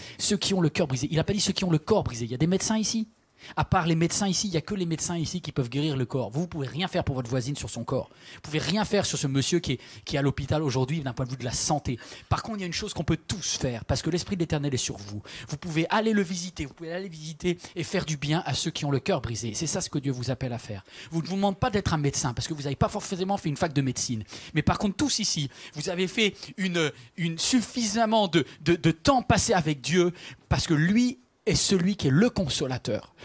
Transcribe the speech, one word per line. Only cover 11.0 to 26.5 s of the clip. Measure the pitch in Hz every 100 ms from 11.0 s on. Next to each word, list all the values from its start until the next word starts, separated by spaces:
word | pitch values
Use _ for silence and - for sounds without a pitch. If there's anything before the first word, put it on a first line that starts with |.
d'un | 135
point | 120 123
de |
vue | 127
de |
la | 123
santé. | - - 147 - 120 - - -
Par | 156
contre, | - 214
il |
y |
a | 180
une |
chose | - 208
qu'on | -
peut | 160 165
tous | - 202 - -
faire, | 135 117
parce | - 127
que | 160
l'Esprit | 170 - 190
de |
l'Éternel | 165 156 143
est | 127
sur | - 120
vous. | 101 104 - - -
Vous | 147
pouvez | 180 156 165
aller | 208 220
le | 208
visiter, | 180 180 180 - 139
vous |
pouvez | - 165
aller | 175 196
visiter | 160 151 151 180 175 - 180
et |
faire | 156 180 156
du | 151
bien | 143 156 -
à |
ceux | 131 165
qui | - 147
ont |
le | 139
cœur | - 170
brisé. | 117 110 113 104
C'est | 165
ça | 196
ce | -
que | 151
Dieu | 135
vous | 127 123
appelle | 127 131
à | 117
faire. | - 98 - - -
Vous | 165
ne | 160
vous | 196
demande | 202 190
pas | 254
d'être | 202 -
un | 160
médecin, | 143 - 135
parce | 117 -
que |
vous | 156
n'avez | 139 139
pas | 214
forcément | 208 - 180 190 202
fait | 170
une | 143
fac | 175
de | 139
médecine. | 135 120 - 113 104 - -
Mais | 156
par | - 175
contre, | 208 -
tous | 285 -
ici, | 196 - 139 - -
vous | 147 160
avez | 175 185
fait | - 208 196 -